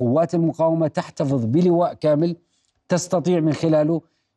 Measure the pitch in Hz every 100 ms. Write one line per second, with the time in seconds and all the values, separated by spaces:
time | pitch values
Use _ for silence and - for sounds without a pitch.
0 | 123 143 165 175 165 - 165 165 156 180
1 | - - 135 139 113 151 180 170 170 -
2 | 151 147 175 165 _ _ _ _ - 175
3 | - 180 170 175 156 131 165 156 151 165
4 | - _ _